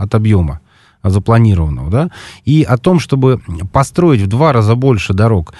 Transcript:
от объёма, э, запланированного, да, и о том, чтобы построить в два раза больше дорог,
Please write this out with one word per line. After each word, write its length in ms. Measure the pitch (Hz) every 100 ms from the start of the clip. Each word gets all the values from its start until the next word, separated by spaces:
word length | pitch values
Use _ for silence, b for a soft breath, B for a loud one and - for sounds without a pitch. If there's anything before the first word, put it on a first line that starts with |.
от 140 | 98
объёма, 460 | 110 110 98 78 71 b b b b
э, 60 | 98
запланированного, 800 | 98 95 117 113 90 78 64 71
да, 200 | 117 170 B B B
и 180 | - 156
о 120 | 143 127
том, 200 | 180 180
чтобы 420 | - 135 131 117 - 85 95
построить 500 | 135 135 - 170 123
в 40 | 98
два 260 | 117 160
раза 220 | 123 107
больше 380 | 117 135 104 -
дорог, 400 | 95 113 101 80